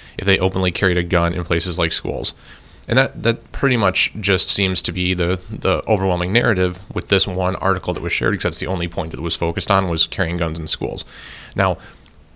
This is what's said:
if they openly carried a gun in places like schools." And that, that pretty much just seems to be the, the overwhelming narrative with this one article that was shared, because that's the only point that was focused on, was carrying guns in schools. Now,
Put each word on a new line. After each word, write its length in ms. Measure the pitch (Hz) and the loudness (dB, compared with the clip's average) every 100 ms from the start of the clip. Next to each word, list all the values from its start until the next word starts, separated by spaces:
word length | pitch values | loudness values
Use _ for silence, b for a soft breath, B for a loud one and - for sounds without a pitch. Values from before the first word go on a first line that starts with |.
| B B | B B
if 80 | |
they 140 | 95 95 | 0 2
openly 320 | 92 95 92 | 2 2 0
carried 280 | 85 95 90 | 2 2 2
a 40 | |
gun 320 | 87 90 85 | 2 2 2
in 80 | 90 | -2
places 360 | 85 90 90 85 | -2 -2 -2 -2
like 120 | 85 | -2
schools." 420 | - - 67 - - B B B B - | -2 -4 -4 -4 -6 B B B B -2
And 100 | 120 | 0
that, 260 | 135 - | 0 0
that 300 | 113 113 - | -2 -2 -4
pretty 240 | - 139 123 | -2 0 2
much 360 | 101 92 - - | 2 2 -2 -2
just 300 | 101 95 - | 0 4 4
seems 320 | - 98 92 | 4 4 2
to 120 | - | 0
be 200 | 87 90 | 0 0
the, 280 | 87 87 92 - | 2 2 0 -4
the 320 | 104 - 82 - | -4 0 0 2
overwhelming 460 | 101 95 87 90 | 2 2 0 2
narrative 480 | 110 131 95 92 87 - | 2 2 2 2 -2 -8
with 180 | - - | -8 0
this 180 | 95 - | 2 2
one 280 | 92 92 92 | 0 0 0
article 360 | 92 90 - | 0 0 0
that 100 | 87 | -4
was 120 | - | -2
shared, 180 | - 117 | 0 0
because 120 | 101 | 0
that's 160 | 92 - | 0 0
the 60 | - | 0
only 220 | 92 87 | -2 -2
point 220 | - 82 | -4 -6
that 100 | 67 | -4
was 160 | 82 - | -4 -2
focused 340 | 85 85 - | -2 -2 0
on, 200 | 98 95 | 2 2
was 160 | 82 - | 0 -2
carrying 320 | - 85 85 | 0 -2 0
guns 200 | 82 80 | -2 -2
in 80 | 78 | -2
schools. 380 | - 62 50 - B B B B | -2 -2 -4 -8 B B B B
Now, 220 | 101 95 87 B B B - - | 0 0 0 B B B -20 -20